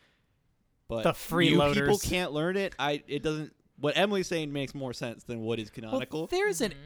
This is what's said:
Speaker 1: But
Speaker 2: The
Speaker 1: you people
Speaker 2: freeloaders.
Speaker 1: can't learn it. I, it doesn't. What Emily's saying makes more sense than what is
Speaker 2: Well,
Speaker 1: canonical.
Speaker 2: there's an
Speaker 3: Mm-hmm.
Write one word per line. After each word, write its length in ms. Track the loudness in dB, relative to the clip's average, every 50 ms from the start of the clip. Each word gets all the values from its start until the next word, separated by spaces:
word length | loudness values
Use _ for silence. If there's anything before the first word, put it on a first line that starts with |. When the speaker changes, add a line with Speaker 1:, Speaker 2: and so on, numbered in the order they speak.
| _ _ _ _ _ _ _ _ _ _ _ _ _ _ _ _ _ -8
Speaker 1:
But 140 | -4 0 0
Speaker 2:
The 60 | 0 0 0 -4 -2 2 4 6
Speaker 1:
you 60 | 6
people 160 | 6 6 6
Speaker 2:
freeloaders. 360 | 6 4 4 4 4 4 2 2 0
Speaker 1:
can't 240 | 0 0 0 0
learn 240 | -2 0 0 0 0
it. 180 | 0 -2 -2 -2 -2
I, 220 | -2 0 0 -2 -4
it 160 | -4 -4 -2
doesn't. 300 | -2 -2 -2 -2 -4 -8 -12 _ _ _ _ -4
What 180 | -2 0 2
Emily's 300 | 2 2 2 2 0 -2
saying 260 | -2 -2 -4 -4 -4
makes 220 | -4 -4 -4 -6 -6
more 180 | -6 -8 -8
sense 300 | -6 -6 -8 -8 -8 -10 -10
than 160 | -8 -8 -4
what 180 | -2 -2 -2 -2
is 80 | -4 -8
Speaker 2:
Well, 220 | -10 -12 -8 -4
Speaker 1:
canonical. 360 | -4 -4 -4 -4 -6 -6 -4 -2
Speaker 2:
there's 320 | 0 0 0 0 0 0
an 100 | -2 -4
Speaker 3:
Mm-hmm. 80 | -4 -6 -6